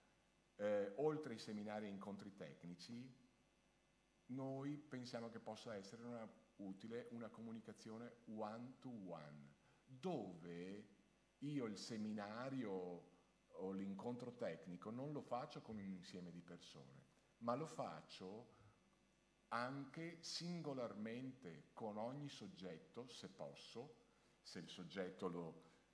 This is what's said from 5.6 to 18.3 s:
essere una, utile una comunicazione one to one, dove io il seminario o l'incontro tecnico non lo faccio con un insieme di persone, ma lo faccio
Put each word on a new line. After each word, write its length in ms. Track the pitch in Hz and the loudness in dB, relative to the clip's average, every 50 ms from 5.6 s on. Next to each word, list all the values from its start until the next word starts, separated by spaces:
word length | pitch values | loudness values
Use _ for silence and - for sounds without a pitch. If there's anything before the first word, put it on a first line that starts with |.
| - 120 110 | -2 -2 -2
essere 280 | 101 95 98 113 113 117 | -2 -2 -4 -6 -6 -4
una, 240 | 120 120 113 110 104 - - - - - | -2 -2 -2 -2 -4 -8 -12 -20 -16 -10
utile 500 | - 101 95 95 95 110 110 113 120 120 - | -4 -2 -2 -2 -2 -4 -2 -2 -2 -2 -2
una 180 | 117 117 117 104 | -2 -4 -4 -4
comunicazione 840 | - - 113 113 113 113 107 - 104 - - 110 110 113 120 117 - - - | -4 -6 -4 -4 -4 -4 -4 -6 -8 -8 -6 -4 -4 -4 -4 -6 -8 -10 -8
one 500 | - 110 107 110 104 110 117 123 131 131 - | -4 0 2 2 2 2 -2 -4 -6 -8 -8
to 100 | - 131 | -6 -6
one, 640 | 120 107 95 87 82 80 76 73 73 73 71 71 71 - - - - - - | -4 -4 -4 -4 -4 -4 -4 -6 -8 -10 -10 -12 -16 -18 -20 -20 -20 -20 -14
dove 1040 | - 131 127 135 185 170 135 101 95 87 82 82 87 85 85 90 92 98 104 104 - - - - - - - - - - _ | -12 -8 -2 2 4 4 4 2 0 -2 -4 -4 -4 -2 -2 -2 -2 -4 -6 -8 -12 -16 -20 -20 -20 -20 -20 -20 -20 -8 _
io 260 | 139 147 147 139 120 | 0 2 4 4 4
il 120 | 110 101 | 4 2
seminario 1400 | 95 - - 120 107 107 107 107 107 101 101 107 117 127 135 135 131 117 101 95 92 90 90 87 87 - - - - - - - - - - - 82 | 0 -2 0 2 2 4 4 4 2 2 0 0 0 0 2 2 4 4 4 4 4 4 2 0 -4 -6 -10 -18 -20 -20 -20 -20 -20 -20 -10 -2 2
o 120 | 92 95 | 4 4
l'incontro 600 | 98 95 98 98 98 98 107 120 120 120 127 120 120 | 4 4 4 2 2 2 2 2 2 2 0 -2 0
tecnico 560 | - 117 95 - - - 92 87 87 - 104 | 2 2 2 2 2 -2 -4 -4 -2 0 0
non 220 | 113 123 135 151 | 0 2 0 2
lo 100 | 147 139 | 0 0
faccio 400 | - - 120 120 127 123 - 151 | 2 2 2 2 2 0 -4 -6
con 160 | - - 110 | -4 -4 -2
un 140 | 107 98 95 | -2 0 -2
insieme 400 | 95 90 85 - 95 92 87 87 | -2 -2 -4 -6 -4 -4 -4 -4
di 100 | 82 87 | -6 -6
persone, 640 | 85 90 85 85 - - - 73 67 65 67 67 - - - - - - - - | -8 -8 -10 -10 -10 -12 -12 -12 -12 -12 -14 -16 -18 -18 -20 -20 -20 -20 -10 2
ma 140 | 117 117 120 | 4 6 6
lo 140 | 135 160 | 6 4
faccio 880 | 156 - - 131 95 80 76 - - - - 95 92 | 0 0 0 0 0 -2 -4 -8 -10 -8 -6 -4 -4